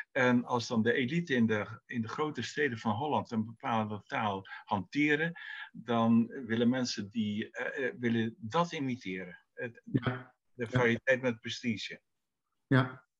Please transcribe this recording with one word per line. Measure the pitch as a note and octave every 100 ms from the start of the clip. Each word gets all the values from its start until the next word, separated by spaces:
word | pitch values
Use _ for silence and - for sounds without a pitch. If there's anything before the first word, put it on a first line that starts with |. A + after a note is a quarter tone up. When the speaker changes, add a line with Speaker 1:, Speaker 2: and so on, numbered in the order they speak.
| -
Speaker 1:
En | - B2 B2 A#2+
als | B2 A#2
dan | A#2
de | A2
elite | A#2+ B2 E3+ E3+
in | B2+ A2+
de, | G#2+ G2+ A2+ -
in | B2+
de | A2
grote | - D3+ C#3+
steden | A#2 - D3 A2+
van | A#2
Holland | G#2 D3+ A#2+ G2
een | A2+ A2
bepaalde | A#2 C3+ A2+ G#2+ G#2 -
taal | C#3 A2 G2 G2 - -
hanteren, | G#2 F2+ C#3 D3 D3 E3 E3+ - - -
dan | - A2+ A#2 A2+ A#2 A2+
willen | C#3 A#2 A2+ A#2+
mensen | C3 A#2+ - G2+
die, | A#2 G#2+ G#2 -
eh, | A#2 B2+ - C3
eh, | -
willen | A#2+ A#2 A2+ A2+
dat | A2 E3 E3+
imiteren. | D#3+ C3+ B2 G2 F#2 F2+ - _
Het, | - B2 - -
Speaker 2:
Ja. | C3+ B2 B2 - _ _
Speaker 1:
de | - A#2
Speaker 2:
Ja. | B2+
Speaker 1:
variëteit | A#2+ A#2 - C3
met | B2+ A2+
prestige. | A#2+ A2+ B2 G#2 - - _ _ _ _ _ _ -
Speaker 2:
Ja. | C3 C3 - _